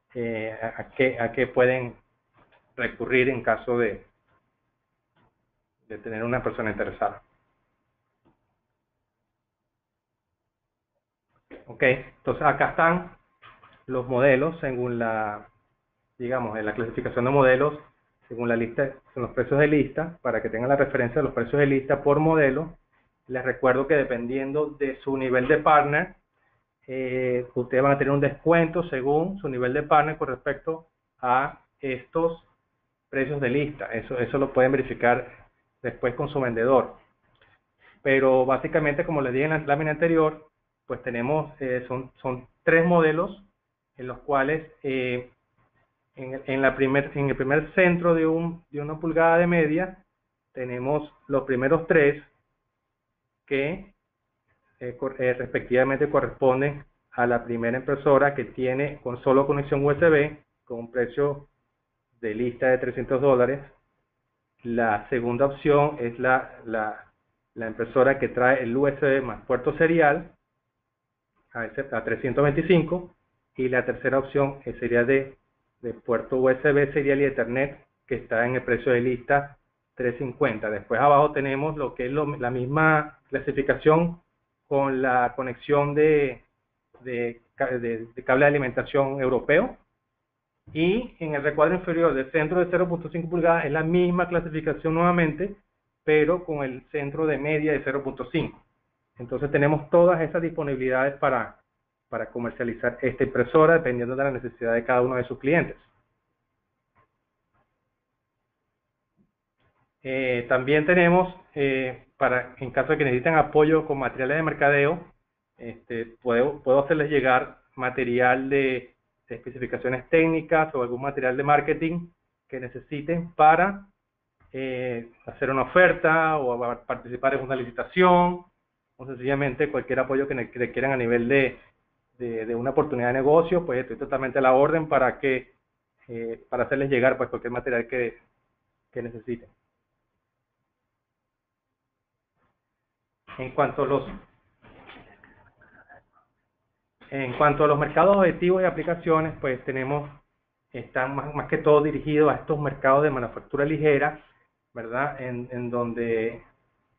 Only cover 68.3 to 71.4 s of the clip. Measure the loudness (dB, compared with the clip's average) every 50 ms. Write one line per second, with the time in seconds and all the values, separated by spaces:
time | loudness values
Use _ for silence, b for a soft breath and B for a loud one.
68.3 | 0 2 2 2 2 2 0 -2 -2 0 0 0 0 0 0 2 2 2 0 -4
69.3 | -8 -10 -6 -4 -2 -2 -2 -2 0 2 2 2 4 4 4 4 4 2 -2 -10
70.3 | _ _ _ _ _ _ _ _ _ _ _ _ _ _ _ _ _ _ _ _
71.3 | _ _